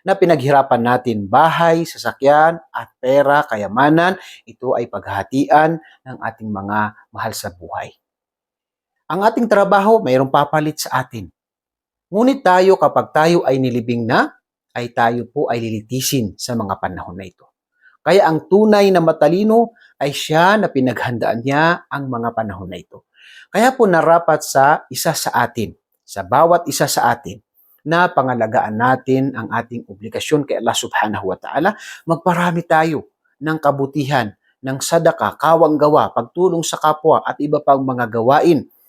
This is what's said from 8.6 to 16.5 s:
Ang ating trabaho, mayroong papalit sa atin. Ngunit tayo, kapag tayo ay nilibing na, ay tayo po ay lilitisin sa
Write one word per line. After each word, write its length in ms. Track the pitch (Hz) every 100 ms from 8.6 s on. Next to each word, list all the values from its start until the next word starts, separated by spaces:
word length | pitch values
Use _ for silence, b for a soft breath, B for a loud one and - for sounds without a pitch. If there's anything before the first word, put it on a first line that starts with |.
| _ _ _ _ -
Ang 160 | 170 208
ating 240 | 233 226
trabaho, 520 | 202 196 202 202 226
mayroong 320 | 127 131 131
papalit 500 | 143 143 156 151 151
sa 180 | - 131 127
atin. 240 | 113 87 _ _ _ _ _ _ _ -
Ngunit 280 | 190 247 269 185
tayo, 320 | 180 190 185
kapag 360 | 147 127 120
tayo 280 | 151 160 170 -
ay 160 | 135
nilibing 440 | 131 120 113 120 113
na, 280 | 165 294 _ _ _ _
ay 180 | 120 120 -
tayo 320 | 117 120 117
po 240 | 147 -
ay 80 | 117
lilitisin 720 | 113 110 107 127 - 139 104 -
sa 160 | -